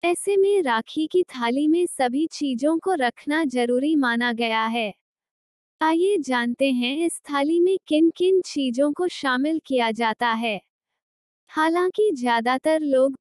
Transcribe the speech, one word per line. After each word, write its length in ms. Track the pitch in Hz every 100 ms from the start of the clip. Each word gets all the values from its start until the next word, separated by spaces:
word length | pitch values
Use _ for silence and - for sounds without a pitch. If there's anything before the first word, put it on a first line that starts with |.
ऐसे 320 | 349 349 - 392
में 240 | 392 403
राखी 440 | 302 226 - - 311
की 160 | 370 359
थाली 420 | 262 233 254 302
में 180 | 330 349
सभी 400 | - 254 254 320
चीजों 460 | - 285 247 285 330
को 140 | 370 359
रखना 480 | 247 - - 302 320
जरूरी 500 | 247 240 247 285 320
माना 380 | 254 233 240
गया 320 | 226 233 220 220
है। 280 | 226 220 - _ _ _ _ _ _ _ _
आइए 360 | 311 330 370 403
जानते 520 | 277 247 240 240 277
हैं 240 | 254 240 277
इस 220 | 339 -
थाली 380 | - 285 285 339
में 180 | 349 381 -
किन 220 | 302 330 -
किन 220 | 359 381
चीजों 500 | 349 - 269 240 285
को 160 | 294 359
शामिल 520 | - 277 254 285 320 -
किया 240 | 262 226
जाता 360 | 220 226 220 240
है। 300 | 226 233 202 _ _ _ _ _ _ _ _ _
हालांकि 580 | - 311 330 370 370 427
ज्यादातर 720 | 294 240 233 233 254 311 320
लोग 340 | 302 262 262 269